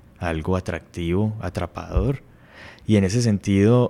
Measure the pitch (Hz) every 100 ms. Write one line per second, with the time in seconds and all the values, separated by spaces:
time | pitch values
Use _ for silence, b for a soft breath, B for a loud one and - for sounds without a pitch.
0 | - - 87 80 80 92 90 85 - -
1 | 85 92 107 107 87 90 87 - 85 90
2 | 113 135 - B B B B B - 104
3 | 95 120 117 101 - 98 104 123